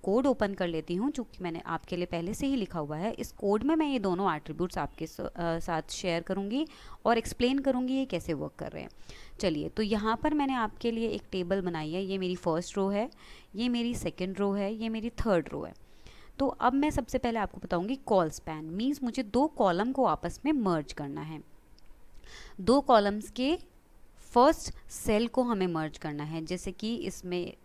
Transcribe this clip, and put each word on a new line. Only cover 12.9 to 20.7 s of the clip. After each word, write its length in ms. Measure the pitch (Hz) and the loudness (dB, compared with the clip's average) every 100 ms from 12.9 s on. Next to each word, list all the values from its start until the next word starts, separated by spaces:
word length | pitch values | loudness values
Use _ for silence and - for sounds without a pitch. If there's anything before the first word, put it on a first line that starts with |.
| 202 233 - - - - 190 | 0 -2 -6 -20 -20 -14 -4
ये 120 | 247 | 0
मेरी 260 | 240 233 | 0 0
सेकंड 440 | 233 175 - 185 190 | -2 -4 -4 -6 0
रो 140 | 202 | 0
है, 220 | 196 196 | 2 -2
ये 140 | 220 226 | -2 -4
मेरी 220 | 220 226 | -2 -4
थर्ड 380 | - 233 180 151 | -2 4 4 2
रो 100 | 143 | -6
है। 120 | - - - - - - - - | -8 -12 -20 -20 -18 -18 -20 0
तो 80 | 269 | 0
अब 280 | - 240 | 4 2
मैं 160 | 269 302 | 4 2
सबसे 280 | 294 240 254 | 0 -2 -2
पहले 200 | 247 226 | 0 0
आपको 220 | 190 - | -2 -6
बताऊँगी 360 | - 175 190 269 | -2 -2 0 -4
कॉल 340 | - 196 160 | 2 4 4
स्पैन, 340 | - - 156 | -2 -10 -8
मीन्स 380 | 156 175 247 294 | -6 -2 -2 0
मुझे 200 | 247 226 | -2 -2
दो 240 | 214 233 302 | 0 2 2
कॉलम 460 | - 202 170 226 | 4 4 4 2
को 120 | 262 | 2
आपस 360 | 233 151 170 - | 2 2 -2 -4
में 80 | 277 | 0
मर्ज 400 | 302 202 | 2 4